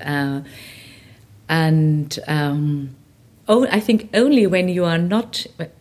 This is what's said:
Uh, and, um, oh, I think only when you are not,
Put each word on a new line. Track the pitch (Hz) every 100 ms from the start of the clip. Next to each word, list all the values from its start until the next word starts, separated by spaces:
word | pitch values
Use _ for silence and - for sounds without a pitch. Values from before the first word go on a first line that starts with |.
Uh, | - 143 139 139 139 - - - - - - - - - -
and, | 160 160 156 156 151 147 - -
um, | 151 147 147 147 147 139 131 _ _ _ _ -
oh, | 220 262
I | 202
think | 214 220 -
only | 214 254 277 202
when | 185 185
you | 180
are | 175 165
not, | 175 214 240 - - - 165 -